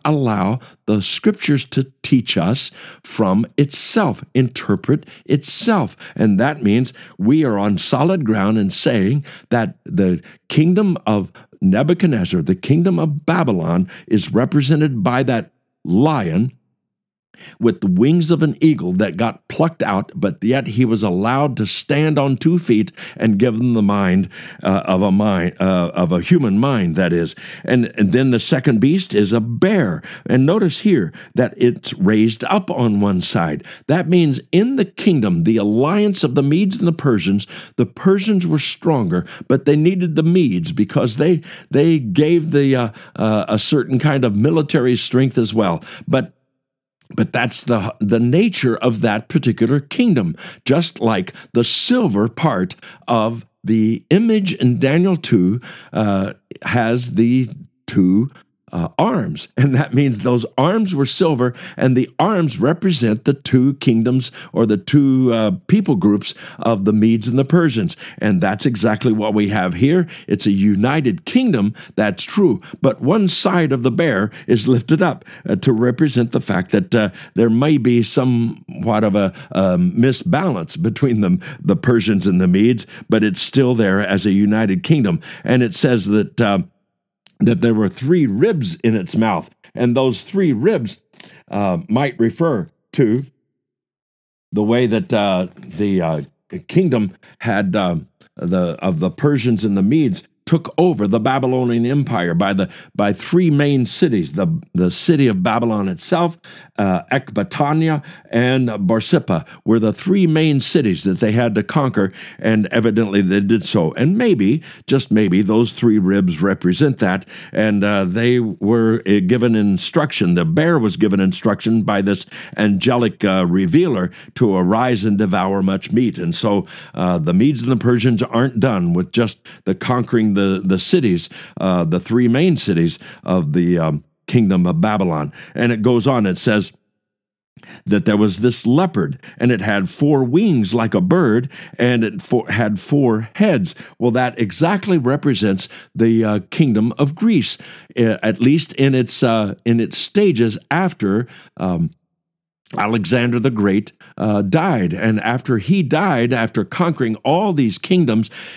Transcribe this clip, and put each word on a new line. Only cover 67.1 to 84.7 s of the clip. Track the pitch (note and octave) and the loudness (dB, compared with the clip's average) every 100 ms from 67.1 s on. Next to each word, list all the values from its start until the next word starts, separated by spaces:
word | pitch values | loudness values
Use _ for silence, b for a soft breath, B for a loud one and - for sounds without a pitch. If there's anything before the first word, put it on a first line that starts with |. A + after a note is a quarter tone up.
| A2+ A2 | 2 0
and | A#2+ | -2
the | C3+ | 2
Persians. | F3 E3 A2+ F#2 - B B | 2 2 0 -4 -6 B B
And | G#2+ F#2+ | 0 0
that's | F#2+ F#2+ C#3 | 0 -2 -2
exactly | A2 A2+ G#2+ B2+ | 0 -2 0 0
what | G#2+ G#2+ | 0 0
we | G#2+ G#2 | 0 0
have | G#2+ F#2 | 0 -2
here. | E2+ C3 F3+ E3+ B B | 0 2 2 0 B B
It's | G2+ G#2+ | -2 0
a | |
united | G2 G#2 G2 A#2 D#3 B2+ F2 | 2 2 2 0 0 -2 -4
kingdom, | - B3 C4 C3+ G2+ - B - | -2 0 2 0 0 -4 B -2
that's | G#2+ F2+ | -2 -2
true, | - - F#3 G#2 B B | -6 2 2 2 B B
but | - - | -2 0
one | B2 G#3+ F#3+ | 0 2 2
side | - G3 F3+ D#3 | 0 0 2 0
of | C3 | 0
the | B2 | 0
bear | A#2 D#3+ G2+ G#2+ B B | 0 0 0 -2 B B
is | A2+ G#2 | 0 2
lifted | B2 - D#3 | 0 2 0
up, | F3+ A2 - B - | 0 -2 -12 B -6
uh, | G2 | -2
to | - | 0
represent | A2+ B2 A#2+ D#3 B2+ A#2 | 2 0 0 0 0 0
the | C3+ | -2
fact | - F#2+ F2+ | -2 -4 0
that, | G#2 F2+ | -2 2
uh, | A#2 G#2 - B - | 0 0 -4 B 0
there | A#2 | 2
may | A2+ C#3+ D3+ | 4 2 2
be | B2 A#2+ | 2 2
somewhat | A2 - B2+ A#2+ A#2 - - - A2+ G#2+ G#2+ | 0 0 0 0 -2 -6 -14 -8 -2 0 2
of | G2+ | 2
a, | G2 - B | 0 -4 B
um, | - F#2+ F2+ F2+ | -2 0 2 0
misbalance | F2 B2 B2+ - C3+ F#3 G#2+ E2 - | 2 2 0 -2 -2 -2 -4 -6 -4
between | D#3+ G#2 C#3 A2+ | -4 0 0 2
them, | G2 F2+ B B | 2 0 B B
the | - F#2+ | -2 0
Persians | - A#2+ G2+ G2+ F2+ | 2 0 2 0 2
and | F2+ | 2
the | F#2 | 2
Medes, | F#2 A2 A#2 - B B | 4 2 0 -6 B B
but | A2 | 0
it's | G#2+ F2+ | 0 -2
still | - C3+ B2+ A#2+ | -2 2 2 2
there | G#2 F#2+ G2+ | 2 2 0
as | G2 G2+ | 0 2
a | |
united | G2 G#2 G#2+ A2 | 2 2 2 0